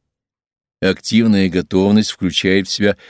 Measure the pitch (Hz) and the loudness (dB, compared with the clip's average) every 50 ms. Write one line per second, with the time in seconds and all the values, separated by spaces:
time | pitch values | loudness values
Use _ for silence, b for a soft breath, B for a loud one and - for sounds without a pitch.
0 | _ _ _ _ _ _ _ _ _ _ _ _ _ _ _ _ - 95 90 - | _ _ _ _ _ _ _ _ _ _ _ _ _ _ _ _ -2 -2 -2 -2
1 | - - 113 110 113 113 104 98 95 92 82 90 85 - - 92 95 101 104 107 | -6 0 0 2 2 2 2 2 0 0 -2 -4 -4 -2 0 0 2 4 2 2
2 | 104 - - - 98 87 - - - 95 95 98 95 - - - 101 104 95 B | 0 -2 -6 -6 -6 -4 -4 -2 -2 0 0 0 -2 -4 -6 -2 -2 -2 -2 B
3 | B | B